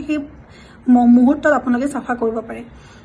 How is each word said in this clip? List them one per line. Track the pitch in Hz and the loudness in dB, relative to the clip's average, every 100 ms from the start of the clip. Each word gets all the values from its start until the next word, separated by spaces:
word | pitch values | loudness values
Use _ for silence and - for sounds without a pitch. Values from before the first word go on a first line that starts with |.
| 302 | -2
সেই | 302 285 - - - - - - | -8 -8 -18 -20 -20 -20 -6 2
ম-, | 247 240 | 4 6
মুহূৰ্তত | 247 247 294 311 | 4 4 2 0
আপোনালোকে | 269 262 240 277 | 0 -2 -4 -4
চাফা | 269 - 240 | -6 -8 -6
কৰিব | 226 226 | -6 -6
পাৰে। | 220 226 - - - - | -10 -14 -18 -20 -20 -20